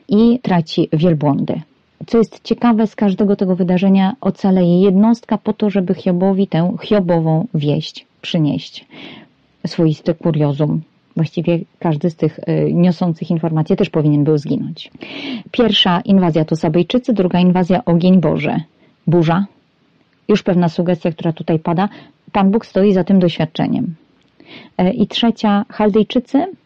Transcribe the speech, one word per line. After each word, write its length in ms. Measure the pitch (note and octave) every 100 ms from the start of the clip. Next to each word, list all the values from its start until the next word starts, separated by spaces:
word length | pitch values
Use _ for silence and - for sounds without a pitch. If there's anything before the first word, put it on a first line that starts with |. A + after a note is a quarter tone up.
| -
i 300 | G3+ A#3 A#3+
traci 460 | - F3 D#3+ - D#3
wielbłądy. 680 | D#3 F3 D#3 C#3+ C#3 - E3 - _ _ - -
Co 120 | A#3
jest 220 | G#3 -
ciekawe, 420 | - - A#3+ G#3+ A3
z 100 | -
każdego 400 | G#3 F#3 G3+ G3+
tego 200 | F#3 F3+
wydarzenia 600 | F3+ F3+ G3 F#3+ F#3+ -
ocaleje 600 | G3 - G3 F#3+ F3 F3
jednostka 580 | G3+ F#3+ A3 A#3 - G#3
po 140 | -
to, 180 | G#3 G#3
żeby 240 | G3 F3+
Hiobowi 520 | F#3 F#3+ F3 F#3+ F#3+ G3
tę 260 | D#3+ F3 -
hiobową 640 | - G#3 F3+ E3+ D#3+ D#3+ -
wieść 520 | D#3+ D3 D3+ - - - _
przynieść. 640 | - F3 D3 - - - - - - - - _ _ _ E3
Swoisty 480 | - D#3+ D3+ -
kuriozum. 680 | D#3+ E3+ D3+ D3 C#3+ D3+ D#3+ - _ _ -
Właściwie 420 | D#3 - E3 E3+ - -
każdy 320 | F3 D3+ F3+
z 60 | D#3+
tych, 240 | D#3 - -
e, 260 | D#3 D3+
niosących 580 | D#3+ F3+ E3 F3+ D#3+ -
informacje 460 | E3 E3 D#3 D3+ F#3+
też 140 | F#3
powinien 340 | E3 D3+ D3
był 140 | D3 D3+
zginąć. 520 | D3 - - D#3+ - - - - C#4 A#3+ -
Pierwsza 500 | - A3+ G#3+ G#3 F3
inwazja 440 | - G3 F3 D#3+
to 120 | D#3 D#3+
Sabejczycy, 560 | E3+ E3 F3 B3 B3+
druga 280 | G3+ F3+ F3+
inwazja 440 | F3+ F3+ F3+ F3+
ogień 360 | - E3+ F#3 F#3
Boży. 400 | D#3 D#3 D3 F3 - _ _ _ -
Burza. 400 | F3 E3 E3+ G3 _ _ _ _ _ _ _ -
Już 140 | G#3
pewna 260 | - F3+ E3+
sugestia, 420 | - F3 F3 F3
która 220 | D#3+ E3+
tutaj 260 | D#3+ F3 D#3+
pada. 300 | E3+ E3 G3+ - - _ _
Pan 180 | G#3 G3
Bóg 160 | A3 -
stoi 260 | F#3+ G3+
za 120 | F#3
tym 140 | F3 G3
doświadczeniem. 760 | F3 - D#3 - - - - D#3+ _ _ _ _ - - - -
E, 120 | F3+
i 160 | A#3+ G3+
trzecia, 580 | - A#3 A3 G#3+ G3+ -
Chaldejczycy. 800 | - G#3+ A3 G#3 B3+ B3 C#4 F#4+ -